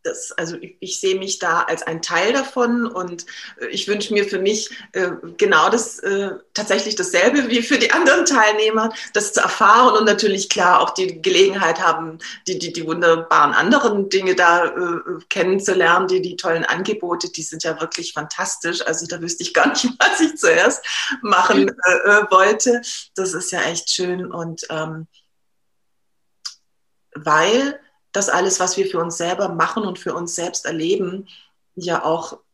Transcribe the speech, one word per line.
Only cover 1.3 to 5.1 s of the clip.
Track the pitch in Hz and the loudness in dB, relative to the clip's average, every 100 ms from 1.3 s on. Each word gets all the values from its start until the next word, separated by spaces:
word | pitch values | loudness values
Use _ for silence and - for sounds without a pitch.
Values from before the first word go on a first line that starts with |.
| - | -4
da | 175 170 | -2 0
als | - 165 | -2 -4
ein | - 165 | -6 -8
Teil | - 165 202 | -2 0 0
davon | 269 254 262 240 240 226 | 0 -2 -2 0 0 -2
und, | 185 180 175 - - - - | -6 -8 -10 -14 -16 -18 -10
äh, | 117 | -8
ich | 190 - | -6 -4
wünsche | 208 208 | -4 0
mir | 208 | -2
für | 202 185 | 0 0
mich, | 190 220 - - - | 0 -2 -6 -12 -10
äh, | 185 185 | -4 -4